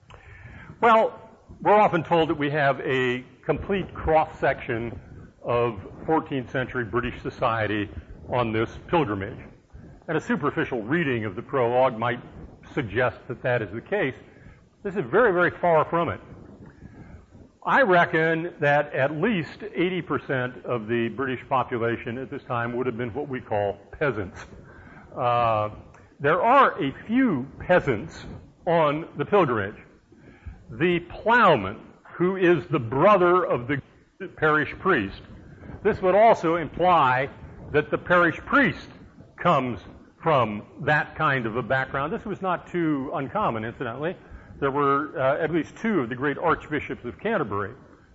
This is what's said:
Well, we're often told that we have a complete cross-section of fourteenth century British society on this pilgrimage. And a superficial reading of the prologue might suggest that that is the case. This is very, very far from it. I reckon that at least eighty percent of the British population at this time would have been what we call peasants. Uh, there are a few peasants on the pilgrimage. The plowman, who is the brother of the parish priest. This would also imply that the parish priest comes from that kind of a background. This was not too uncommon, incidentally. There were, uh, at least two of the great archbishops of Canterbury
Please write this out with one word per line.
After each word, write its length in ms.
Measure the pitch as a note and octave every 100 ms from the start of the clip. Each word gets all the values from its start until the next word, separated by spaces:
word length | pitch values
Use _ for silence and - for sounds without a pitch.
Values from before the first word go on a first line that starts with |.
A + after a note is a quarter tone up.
| - - - - - - - -
Well, 360 | A3+ A3+ G3 - - - - -
we're 100 | D#3+
often 320 | G#3+ G#3 E3+
told 240 | D3 E3+ D#3
that 80 | D#3
we 140 | C#3+
have 280 | D3+ C#3 C3
a 440 | - C3 B2+ B2 B2+ -
complete 520 | - D3 - G3 D#3+
cross-section 1080 | - - D#3 D3+ - D3+ C3 - A#2 A#2 G2 - - - _
of 360 | - A#2+ A#2+ G#2 - - -
fourteenth 440 | D#3 D#3 C#3 A#2
century 340 | C#3 B2 B2+
British 380 | A2+ A#2 A#2+ -
society 640 | C#3+ - B2+ A2+ G#2+ G#2+ G2 - - - -
on 240 | B2+ A#2
this 160 | A2 A2+ - -
pilgrimage. 500 | F3 C3 G#2 G2 - - - _ - - - -
And 100 | D3+
a 20 |
superficial 600 | - A#3 C#3+ - C#3+ B2
reading 420 | G#2 E3 D3+ A#2+
of 120 | G#2+ F#2+
the 60 |
prologue 540 | - C#3 A#2 B2 C3 A2+
might 240 | A#2+ A#2+ - - - - -
suggest 440 | - A2+ G2+ B2+ - -
that 160 | A#2
that 180 | C3+ A#2+
is 80 | G#2
the 80 | G#2+
case. 360 | - G#3 D3+ - - - - - _ _
This 140 | G3+ F#3+
is 80 | B2+
very, 240 | E3+ A#3+
very 200 | F3+ E3+
far 320 | - F3 D#3+
from 240 | C#3+ E3+ D#3
it. 120 | F#2+ - - - - - - - - - - - - - _
I 180 | F3 G#3+
reckon 720 | B3 F3+ E3 E3 D#3+ D#3+ E3+ -
that 340 | D3 D3 D3
at 200 | D3 C3+
least 500 | D3+ G3+ G3+ C#3+ - -
eighty 300 | - F3+ F3+
percent 600 | - C#3+ - C3+ B2 A#2+
of 240 | - B2 G#2+
the 220 | A#2 A#2
British 380 | G#2 C3 B2 -
population 680 | C3 A#2+ A#2+ A#2 A2+ - A#2
at 100 | C3
this 140 | C#3
time 340 | - B2 A#2 A#2+
would 100 | B2
have 120 | A2+
been 160 | B2
what 140 | A2 D3
we 120 | B2+
call 380 | A#2 G#2+ G2+ G2 - -
peasants. 440 | D3 G#2+ F2+ - - - - - - - - D3
Uh, 540 | B2 A#2+ A#2 A2 G#2+ G#2+ - - - -
there 240 | C#3 F3
are 400 | A3+ C4+ A3 G#3
a 100 | C#3+ - -
few 400 | A#3 C4+ C#3+ B2 -
peasants 680 | - F3+ - G#2+ E3 - - - - _ -
on 400 | E3 D3+ D3+ E3 -
the 80 |
pilgrimage. 520 | C#3+ G#3 D#3+ A2+ G2 - - _ _ - - - - - -
The 260 | A2+ F3 F3
plowman, 800 | E3+ - G#3 A#3+ G#3 C#3 F#2+ G#2+ - - - -
who 180 | F3
is 320 | F#3+ F3 E3+ -
the 140 | D3+
brother 640 | A2+ C3 F#3 G#3 F3 F3+
of 240 | F3 D3 A#2+
the 120 | C#3 - _ _ - F#3 B2
parish 380 | D#3 D3+ C#3+ -
priest. 400 | F#3 D#3+ G2 - - - - - - -
This 200 | G3+ G#3+
would 140 | F#3 F#3+
also 400 | A3+ G#3 E3 E3+
imply 720 | C#3 - F3+ E3 C3 B2+ C#3 - - - -
that 200 | D3 D3
the 60 | E3
parish 400 | - F3+ E3+ -
priest 500 | - C4 A3+ - - - - - - -
comes 420 | F3 D3 B2+ G#2 - - - _
from 420 | E3 C#3+ A2+ G#2 - -
that 340 | D3 D3+ D3+
kind 320 | - D#3 C3+ A2+
of 80 |
a 80 | A2
background. 500 | A2 C3 C3 C3+ D3
This 120 | A3
was 180 | A3 F#3
not 240 | F#3 E3 -
too 460 | F3+ D#3+ C#3+ C3+
uncommon, 500 | D#3+ C3+ G3+ G3 A2+
incidentally. 520 | A2 - C3 B2 D#3 F#3 - - - -
There 140 | C#3
were, 440 | C3+ C#3+ C#3 D3+ E3
uh, 240 | C3 D#3
at 120 | D#3
least 240 | E3 B2+ -
two 240 | A3+ G3
of 80 | A#2
the 80 | B2
great 220 | D3 C3+
archbishops 680 | E3+ D3 - D3 - C3
of 160 | A#2+ -
Canterbury 520 | G3+ A3 A#2+ G2+ G2+ B2+ - - _